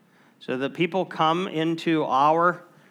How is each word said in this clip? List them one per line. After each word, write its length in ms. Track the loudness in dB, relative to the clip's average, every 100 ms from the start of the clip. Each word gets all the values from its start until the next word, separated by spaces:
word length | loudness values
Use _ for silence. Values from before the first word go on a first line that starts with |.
| _ _ _ _
so 180 | -8 -4
that 160 | -4
people 320 | -2 -2 -2 -4
come 420 | 0 2 2 -2
into 560 | -2 -2 -2 0 0
our 600 | 2 2 4 4 2 0 -12 -20 _